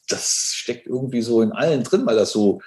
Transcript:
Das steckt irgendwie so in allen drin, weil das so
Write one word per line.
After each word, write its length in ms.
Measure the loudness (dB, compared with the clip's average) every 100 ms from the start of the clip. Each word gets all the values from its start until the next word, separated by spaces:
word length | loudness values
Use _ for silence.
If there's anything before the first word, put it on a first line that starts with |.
| -6
Das 460 | -4 -2 -2 -4 -6
steckt 320 | -8 -8 -6
irgendwie 340 | -6 -2 -2
so 200 | 2 2
in 100 | 2
allen 320 | 2 0 0
drin, 220 | 0 0 2
weil 100 | 2
das 160 | 2
so 300 | 2 2 0